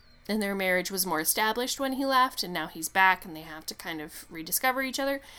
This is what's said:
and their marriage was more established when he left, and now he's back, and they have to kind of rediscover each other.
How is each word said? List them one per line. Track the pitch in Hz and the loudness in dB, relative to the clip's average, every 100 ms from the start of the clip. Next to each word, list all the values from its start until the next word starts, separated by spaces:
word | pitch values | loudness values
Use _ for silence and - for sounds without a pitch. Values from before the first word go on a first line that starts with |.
| - - - | -20 -16 -4
and | 214 | -2
their | 202 196 | 0 0
marriage | 185 180 180 | 2 2 2
was | 190 185 | -2 0
more | 156 | 0
established | 165 - 220 220 262 - | 0 2 2 0 -2 -2
when | 269 | -2
he | 262 269 | 0 2
left, | 262 262 - | 4 4 0
and | 180 | -6
now | 175 156 | -4 -6
he's | 160 160 | -6 -2
back, | 190 190 180 | 6 6 6
and | 190 | -2
they | 156 | -12
have | 160 156 - | -12 -12 -12
to | |
kind | 214 185 156 | -10 -8 -8
of | 156 - - | -8 -12 -14
rediscover | 165 165 - 262 254 | -12 -4 0 2 0
each | 262 254 | -2 -2
other. | 277 277 - | -2 -4 -8